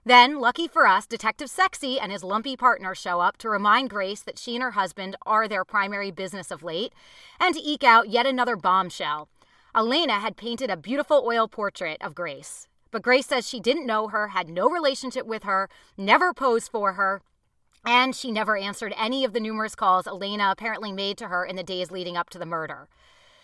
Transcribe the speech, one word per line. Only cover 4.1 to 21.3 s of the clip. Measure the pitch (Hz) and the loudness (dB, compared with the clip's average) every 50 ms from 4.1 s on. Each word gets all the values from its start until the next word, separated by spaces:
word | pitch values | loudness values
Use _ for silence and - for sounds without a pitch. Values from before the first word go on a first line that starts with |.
| 208 - | -6 -8
that | - - - | -12 -14 -14
she | - - 240 233 | -12 -10 -8 -6
and | 240 | -4
her | 262 247 | -4 -2
husband | 190 208 190 170 - 196 185 190 196 - - | -2 -2 -2 -2 -4 -8 -10 -10 -10 -10 -2
are | 190 220 214 220 | 0 2 2 2
their | 202 208 190 185 | 2 -2 -4 -4
primary | - - 202 196 196 208 196 202 196 | 0 0 0 0 0 -2 -4 -6 -6
business | 165 196 190 180 202 190 175 - | -6 -8 -10 -8 -8 -12 -10 -10
of | 180 147 | -12 -10
late, | 160 170 160 180 233 - - _ - - - - - - - - | -8 -6 -6 -4 -6 -6 -8 _ -20 -20 -20 -20 -20 -20 -4 0
and | 359 370 302 | 0 0 0
to | 320 | 0
eke | 302 302 302 - 277 | -2 -4 -4 4 6
out | 247 226 226 - 220 | 8 8 8 8 6
yet | 202 233 240 | 2 2 2
another | 269 262 254 247 247 233 | 2 2 0 0 0 -2
bombshell. | 175 - 185 185 190 180 175 - - 175 147 151 156 151 - _ _ _ _ _ _ _ _ - | 0 2 2 2 2 2 0 -4 -6 -6 -4 -4 -6 -8 -14 _ _ _ _ _ _ _ _ 0
Elena | 226 220 233 269 330 339 262 - 202 | 0 2 2 2 0 2 0 0 -2
had | 214 226 - | -2 -4 -6
painted | - 214 233 233 220 269 214 | -6 -8 -8 -6 -6 -4 -4
a | 185 | -4
beautiful | 160 143 196 262 285 294 - 302 277 254 | -6 -4 -4 -4 -4 0 4 4 4 4
oil | 233 233 226 220 | 4 2 2 2
portrait | 220 - - 208 196 - - 185 160 156 - | 0 -2 -4 -6 -6 -6 -6 -6 -6 -6 -8
of | - 185 147 | -10 -10 -8
Grace, | - 175 156 139 139 151 - - - - _ _ _ _ _ | -8 -8 -8 -8 -12 -14 -18 -18 -18 -20 _ _ _ _ _
but | - 220 | -8 -4
Grace | - 240 254 285 - | 2 4 4 4 4
says | - 294 247 - | 0 -2 -2 -2
she | - 262 226 | -4 -8 -2
didn't | 170 226 294 339 285 | 0 0 0 0 -2
know | 233 220 214 220 208 | -2 -2 -2 -2 -2
her, | 214 208 208 | -2 -2 -2
had | 202 190 185 175 151 | -2 -2 -4 -6 -4
no | 170 180 208 277 | -2 2 2 2
relationship | 339 349 311 269 277 - 269 254 - 254 220 | 2 4 2 0 0 0 -6 -6 -6 -6 -6
with | 220 220 214 - | -6 -8 -6 -2
her, | 202 190 190 196 - - - _ _ _ | 0 0 0 0 -2 -6 -16 _ _ _
never | - 196 202 240 285 359 359 - | -4 4 4 6 6 6 2 0
posed | - 277 254 226 226 - - | 0 0 2 2 0 -2 -4
for | - 220 202 196 180 | -4 -2 0 0 0
her, | 196 196 190 196 190 - _ _ _ _ _ _ _ _ _ _ _ - | 2 0 0 0 -2 -8 _ _ _ _ _ _ _ _ _ _ _ -2
and | 233 240 247 262 262 247 | 2 2 4 4 2 -2
she | - - 247 | -6 -6 -4
never | 214 214 214 208 214 | -4 -2 0 0 0
answered | 196 196 202 202 - 226 196 214 | 0 -2 -6 -8 -8 -8 -8 -4
any | - 220 220 262 269 262 | -4 -2 -2 -2 -2 -4
of | 226 | -4
the | 190 233 | -4 -4
numerous | 214 220 220 214 220 208 - | -4 -4 -4 -4 -6 -6 -4
calls | - 214 190 185 185 - | 0 2 4 4 4 2
Elena | 202 196 180 196 202 208 208 202 190 | -2 -8 -8 -8 -8 -2 0 0 0
apparently | 196 - 214 226 214 185 214 208 | 0 -2 -4 -6 -6 -6 -8 -8
made | 190 196 196 196 202 | -6 -6 -4 -6 -6
to | - 233 | -6 -8
her | 185 | -6